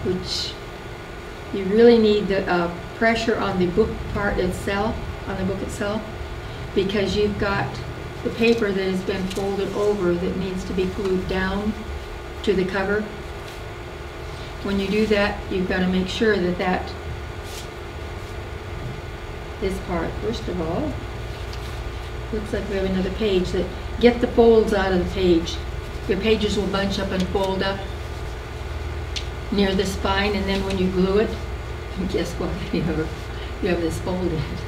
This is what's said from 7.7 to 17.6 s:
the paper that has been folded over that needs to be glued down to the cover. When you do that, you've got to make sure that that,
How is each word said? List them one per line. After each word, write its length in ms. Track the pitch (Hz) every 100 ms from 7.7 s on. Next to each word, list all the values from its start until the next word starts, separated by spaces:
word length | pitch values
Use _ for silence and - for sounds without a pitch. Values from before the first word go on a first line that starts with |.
| - - - - -
the 60 | -
paper 420 | - 233 233 202
that 100 | 190 190
has 100 | 190
been 200 | 202 190 185
folded 440 | 208 196 196 190
over 380 | - 208 202 175
that 240 | 175 185 180
needs 260 | 185 185
to 80 | -
be 140 | 180 185
glued 400 | - 196 185 185
down 440 | 190 190 196 214 - - - - - - -
to 100 | -
the 120 | 190
cover. 380 | 180 196 196 208 208 - - - - - - - - - - - - - - -
When 160 | 196 196
you 80 | 196
do 180 | 208 214
that, 320 | 208 202 - -
you've 160 | 196 180
got 120 | 185
to 60 | 185
make 220 | 185 185
sure 280 | - 220 202
that 220 | 175 175
that, 340 | 185 185 - - - - - - - -